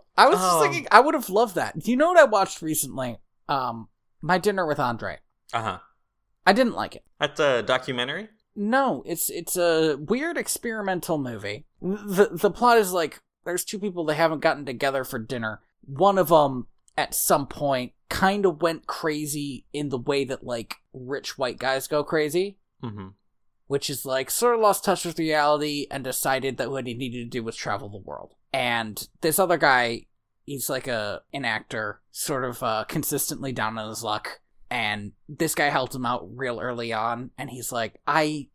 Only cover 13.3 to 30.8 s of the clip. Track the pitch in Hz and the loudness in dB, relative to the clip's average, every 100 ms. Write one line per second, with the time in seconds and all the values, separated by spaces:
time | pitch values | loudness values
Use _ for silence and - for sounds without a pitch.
13.3 | _ 175 180 - 202 190 175 156 151 165 | _ -6 -6 -6 -6 -6 -4 -2 2 2
14.3 | 151 160 139 135 120 139 135 127 127 110 | 4 2 2 -4 -2 0 0 -2 -6 -6
15.3 | 123 110 104 _ _ - 135 196 190 160 | -6 -6 -8 _ _ -10 4 6 6 6
16.3 | 160 143 127 - _ _ - - - - | 6 6 0 -8 _ _ -4 -2 0 2
17.3 | 156 135 - 143 127 123 - - - 190 | 2 2 -4 0 0 -2 -10 -8 0 2
18.3 | 208 190 151 165 160 - - 160 151 147 | 4 2 2 0 -2 -8 -4 -2 -2 -4
19.3 | 147 143 123 - 147 147 127 135 143 131 | -4 -6 -8 -10 -6 -4 -2 0 0 0
20.3 | 127 127 120 104 - _ 131 123 139 - | -4 -6 -8 -8 -14 _ -14 -8 -8 -8
21.3 | - 127 - 131 135 - 151 143 160 151 | -6 -4 -2 -2 -2 0 -2 0 0 2
22.3 | 175 196 - _ _ 120 104 95 - _ | 0 -2 -6 _ _ -10 -10 -12 -18 _
23.3 | _ _ _ - 139 - 135 135 131 131 | _ _ _ -6 -4 -4 -6 -4 -4 -2
24.3 | - 240 233 214 - 208 180 175 160 160 | 0 2 4 4 4 0 0 -2 -2 0
25.3 | 151 151 151 151 147 - 135 127 - 135 | 4 4 4 0 -4 -6 -6 -6 -2 0
26.3 | 131 131 123 127 135 123 117 131 120 117 | 0 -2 -4 -4 -4 -6 -6 -8 -8 -8
27.3 | 127 113 - - 101 101 101 - 73 - | -8 -8 -8 -6 -6 -6 -14 -14 -14 -16
28.3 | _ _ 135 123 117 110 101 - _ 160 | _ _ -2 0 0 -2 -8 -14 _ 0
29.3 | 156 185 165 151 127 120 117 - _ _ | 2 2 4 6 4 2 -2 -10 _ _
30.3 | _ - 135 - 131 | _ -12 -8 -4 -4